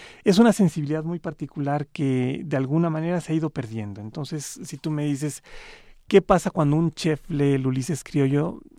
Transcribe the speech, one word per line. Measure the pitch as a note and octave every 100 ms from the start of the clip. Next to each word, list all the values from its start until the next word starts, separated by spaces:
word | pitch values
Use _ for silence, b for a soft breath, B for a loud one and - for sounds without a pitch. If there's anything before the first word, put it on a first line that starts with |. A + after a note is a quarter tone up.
| B B -
Es | F#3
una | A#3
sensibilidad | G3 F#3 E3 C#3+ D#3 D#3+
muy | F3
particular | - - C#3+ - C#3+ D3 C#3+
que, | - C#3 B2+ B2+ C3+
de | D#3 C#3+
alguna | C3 D#3 E3+
manera, | D#3 E3 F3
se | -
ha | D#3+
ido | D#3
perdiendo. | - A#2 A2+ G#2 G2+
Entonces, | G#2+ A2+ C#3 D#3 C#3 -
si | E3+ D3
tú | E3
me | D3+ D3
dices, | C#3+ D3 - B B B B B B -
"¿Qué | G3
pasa | - F#3 F#3+
cuando | - D3 D3+
un | E3
chef | - E3 D3 -
lee | D#3 C#3+ C#3
el | C3
Ulises | C3 B2+ D3+
Criollo?", | - D3+ C3+ C#3+ D#3+ - -